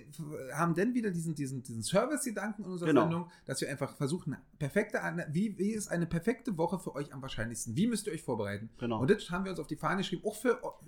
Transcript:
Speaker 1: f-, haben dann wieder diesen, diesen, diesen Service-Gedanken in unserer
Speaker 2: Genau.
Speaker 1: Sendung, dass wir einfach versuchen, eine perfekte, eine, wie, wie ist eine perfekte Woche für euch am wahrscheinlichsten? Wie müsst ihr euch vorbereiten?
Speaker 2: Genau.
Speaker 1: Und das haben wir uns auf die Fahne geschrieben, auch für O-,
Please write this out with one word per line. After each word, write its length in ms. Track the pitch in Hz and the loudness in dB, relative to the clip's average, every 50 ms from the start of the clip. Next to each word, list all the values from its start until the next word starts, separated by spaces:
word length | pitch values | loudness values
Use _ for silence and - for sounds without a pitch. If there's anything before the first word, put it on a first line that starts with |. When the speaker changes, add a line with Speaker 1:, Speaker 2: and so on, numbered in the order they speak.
| 131 - | -6 -8
Speaker 1:
f-, 420 | 147 - 160 147 156 - 135 131 131 | -12 -10 -10 -8 -8 -8 -8 -6 0
haben 180 | 143 165 170 165 | 2 4 4 4
dann 220 | 160 196 247 247 | 4 4 4 4
wieder 160 | 254 220 214 | 2 2 2
diesen, 240 | 180 170 165 165 156 | 0 0 -2 -2 -2
diesen, 260 | 143 143 131 135 135 | -2 -2 -2 -2 -6
diesen 220 | 120 - 120 113 110 | -6 -6 -6 -4 -2
Service-Gedanken 800 | - - 190 233 269 311 294 - 254 214 202 190 214 220 - 202 | 4 4 4 4 4 0 -2 -2 -2 -2 -2 -4 -4 -4 -6 -6
in 80 | 175 | -6
unserer 160 | 185 175 170 165 | -6 -2 2 6
Speaker 2:
Genau. 120 | 156 143 160 | 6 8 8
Speaker 1:
Sendung, 280 | 165 165 170 175 - - - - | 6 2 0 -2 -6 -10 -18 -8
dass 160 | - 135 - | -6 -4 -2
wir 80 | - - | -2 -4
einfach 260 | 143 135 143 127 - - | -2 -4 -4 -4 -2 0
versuchen, 360 | 147 135 151 180 - 151 127 | 0 0 0 0 -2 -4 -6
eine 80 | - - - - - | -6 -8 -18 -8 -6
perfekte, 460 | 151 139 - 202 220 - - 233 175 | -4 0 2 2 2 2 -2 -2 -2
eine, 240 | 170 165 170 156 - | -2 -2 -2 -4 -2
wie, 280 | 143 165 208 226 196 - | 0 0 0 0 0 0
wie 140 | 180 202 220 | 0 0 0
ist 160 | 214 202 - | -2 -2 -2
eine 180 | - 170 170 165 | 0 0 0 2
perfekte 500 | - 170 165 - 247 247 - - 208 151 | 0 0 2 2 0 0 -2 -4 0 0
Woche 220 | 160 170 190 175 | 0 0 0 -2
für 160 | - 156 - | -4 -4 -4
euch 180 | 135 147 147 147 | -4 -6 -6 -8
am 80 | 143 | -10
wahrscheinlichsten? 540 | 127 135 - - 110 117 120 110 - - 113 | -10 -6 -4 -4 -4 -4 -4 -6 -4 -4 2
Wie 100 | 127 196 | 2 4
müsst 220 | 247 233 202 - 220 | 4 2 0 -2 -4
ihr 60 | 160 | -6
euch 100 | 156 - | -6 -2
vorbereiten? 480 | - 127 104 107 101 101 101 110 113 - - | -2 -2 0 0 -2 -2 -4 -6 -10 -10 -4
Speaker 2:
Genau. 200 | - 117 117 107 | -2 0 0 2
Speaker 1:
Und 100 | 120 143 | 6 6
das 180 | 202 - - - | 6 6 4 -4
haben 140 | 170 180 196 | -2 -2 -2
wir 80 | 190 | -2
uns 80 | 185 160 | -2 -6
auf 80 | - - | -4 -6
die 80 | 156 | -6
Fahne 220 | 151 - 156 165 196 | -2 0 0 0 0
geschrieben, 260 | 185 - 190 165 - | 0 -2 -2 -2 -2
auch 100 | 202 214 | -4 -4
für 280 | - - 254 226 - - | 0 2 2 2 2 0
O-, 100 | - - - - | -8 -10 -10 -18